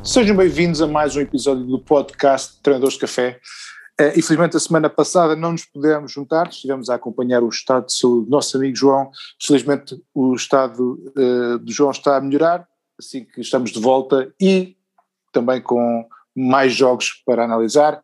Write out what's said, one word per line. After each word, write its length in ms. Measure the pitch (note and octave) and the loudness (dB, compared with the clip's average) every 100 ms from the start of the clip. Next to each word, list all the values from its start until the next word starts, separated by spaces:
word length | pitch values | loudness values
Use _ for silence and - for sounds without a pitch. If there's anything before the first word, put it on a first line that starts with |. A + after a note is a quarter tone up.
| - B3+ | 0 2
Sejam 180 | G#3 | 4
bem-vindos 460 | G3 F#3 D3 E3+ D3+ | 4 2 2 0 0
a 60 | D#3 | 0
mais 280 | D3+ D3 | 0 -2
um 60 | C#3 | -2
episódio 420 | C#3 C#3 C#3 C3 | -4 -2 -2 -2
do 120 | B2+ C3 | -4 -6
podcast 800 | - D3 C3+ - C#3 C3+ - _ | 2 0 0 0 2 2 -4 _
Treinadores 320 | C#3+ C3 C3+ | 0 2 0
de 60 | - | -2
Café. 380 | B2 - B2 B2 - - - - - - | -6 -2 -4 -4 -20 -20 -20 -20 -16 0
Eh, 180 | D3 E3 | 2 2
infelizmente 400 | - D#3 E3+ D#3+ | 2 2 2 0
a 20 | |
semana 300 | - D#3+ D3+ | 0 0 2
passada 460 | - D3 F#3 E3 | 0 0 2 2
não 160 | D#3 E3 | 0 -4
nos 120 | E3 | -6
pudemos 460 | - C#3+ D3+ D3+ C#3 | -10 -2 0 0 -4
juntar, 360 | C#3+ C3+ D#3+ E3+ | -12 -2 -2 -2
estivemos 400 | - C3 C3+ A#2+ | -6 -6 -6 -4
a 60 | |
acompanhar 480 | A#2+ A#2+ A2 B2 B2 | -6 -6 -6 0 0
o 60 | A#2 | 0
estado 360 | A2 - C3 | -4 0 -2
de 80 | A2 | 0
saúde 320 | - B2 A#2+ | 0 2 2
do 60 | A2 | 2
nosso 260 | C#3+ C#3 C3+ | 0 0 -4
amigo 180 | C3+ | -4
João. 360 | A#2 C#3 C3+ C#3 - - _ | 2 2 2 -2 -12 -20 _
Felizmente 560 | - C#3+ B2 C#3 - B2+ _ | 0 2 2 -4 -6 -20 _
o 180 | C#3+ C3 | -2 0
estado, 640 | A#2+ - C#3 C3 A#2+ B2+ B2+ C3 | -2 0 0 0 -2 -4 -4 -10
eh, 440 | C#3 B2+ B2 A#2+ A#2+ | -2 0 0 -2 -4
do 120 | A#2 | -6
João 200 | A2+ C#3+ | 0 0
está 260 | B2+ C#3+ C#3 | 0 0 0
a 40 | |
melhorar, 460 | C#3 D3 E3 F3 F3 _ _ - | 0 0 0 0 -6 _ _ -20
assim 260 | - C3+ | -16 -16
que 160 | A2+ - | -14 -14
estamos 280 | A2+ C3 A#2+ | -4 -4 -4
de 80 | A2 | -2
volta 540 | A#2+ C3 C3 C#3 B2+ _ | 0 0 2 -2 -2 _
e 340 | F#3+ F#3+ F#3 _ _ _ _ _ _ | 2 2 -2 _ _ _ _ _ _
também 300 | C3 A#2+ B2+ | -2 0 -4
com 460 | - A#2+ A#2+ A#2 A#2 - _ | -2 -2 0 -4 -8 -20 _
mais 380 | - B2+ C3+ C3+ | -4 0 2 2
jogos 480 | A#2 C3 A#2+ - - | 2 2 2 -4 -6
para 200 | - A#2 | -4 -2
analisar. 580 | A#2 A2+ A2+ C#3+ D3+ D3 | 0 0 2 2 2 0